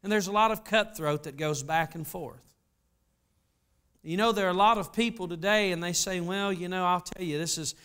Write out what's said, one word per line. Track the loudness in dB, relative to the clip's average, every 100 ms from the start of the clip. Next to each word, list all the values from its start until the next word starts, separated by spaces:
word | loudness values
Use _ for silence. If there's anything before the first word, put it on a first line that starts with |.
and | -2
there's | 0 2
a |
lot | 4 4
of | 2
cutthroat | 0 0 0 -2 -2 -2
that | -4 -4
goes | -2 -2
back | 0 0 0
and | -4 -10
forth. | -10 -12 -14 _ _ _ _ _ _ _ _ _ _ _ _ _ _ _ _
You | -6 0
know, | 2
there | 4 2
are |
a |
lot | 6 6 4
of | 0
people | -2 -2 -2 -6
today, | -4 2 2 2
and | 0
they | -2
say, | -2 -2 -2
"Well, | -2 -2 -2
you | -2 -4
know, | 0 2
I'll | 2
tell | -2 -8 -4
you, | -2
this | -2 -4
is, | -6 -10